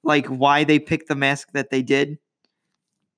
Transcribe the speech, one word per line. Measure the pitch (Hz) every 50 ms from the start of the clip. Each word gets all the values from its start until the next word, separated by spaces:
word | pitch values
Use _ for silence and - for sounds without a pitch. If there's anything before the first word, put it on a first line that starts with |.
| -
like, | 156 151 147 135
why | - 131 127 135 139 143 147
they | 151 151 151 147
picked | 151 - 165 156 - -
the | 151
mask | 139 139 139 143 139 - -
that | - 143 131 -
they | 135 131
did, | 127 117 139 139 143 147 151 - _ _ _ _ _ _ _ _ _ _ _ _ _ _ _ _ _ _ _